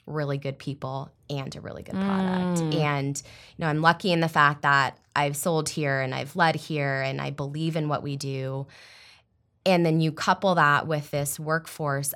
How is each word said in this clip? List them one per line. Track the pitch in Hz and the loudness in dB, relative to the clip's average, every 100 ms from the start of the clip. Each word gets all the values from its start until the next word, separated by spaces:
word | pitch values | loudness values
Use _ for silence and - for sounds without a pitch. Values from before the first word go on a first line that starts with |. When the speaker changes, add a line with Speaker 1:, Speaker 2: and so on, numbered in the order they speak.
| - | -8
Speaker 1:
really | 151 143 139 | -4 -2 -4
good | 139 139 | -6 -8
people | 143 139 131 135 - _ - | -10 -8 -8 -8 -10 _ -8
and | 139 135 - | -8 -8 -10
a | |
really | - - | -12 -12
good | - | -8
product. | 190 196 190 185 185 180 175 | -4 -2 0 0 0 0 -2
Speaker 2:
Mm. | 160 156 | 0 0
Speaker 1:
And, | 147 143 139 139 - - - - | 0 0 -2 -4 -10 -20 -20 -6
you | |
know, | 160 | -2
I'm | 151 | 2
lucky | 160 165 190 | 4 2 0
in | 170 | 0
the | 165 | 2
fact | 160 143 147 | 6 4 4
that | 143 139 131 - _ 151 | 4 4 2 -2 _ -2
I've | 147 143 | -2 -2
sold | 180 160 151 | 0 0 -2
here | - 143 135 | -2 -2 0
and | 131 | -2
I've | 131 135 180 | -4 -6 2
led | 165 156 | 2 2
here | - 151 139 135 | -4 -2 -2 -2
and | 135 139 | -2 -4
I | 139 | -6
believe | 139 139 151 160 | -6 -8 -4 -2
in | 160 151 | -2 -2
what | 139 | -2
we | 143 139 | -4 -6
do. | 139 135 131 135 139 - - - - - _ _ _ _ 190 | -6 -6 -6 -6 -10 -16 -20 -20 -20 -20 _ _ _ _ 2
And | 180 170 | 4 6
then | 160 | 4
you | 160 | 2
couple | 151 - 185 196 170 | 2 0 2 4 6
that | 147 143 156 | 6 4 2
with | 151 147 | -4 -2
this | 143 143 - | -4 -4 -6
workforce | 151 160 160 - 147 139 143 | -2 -2 -2 -6 -2 -2 -4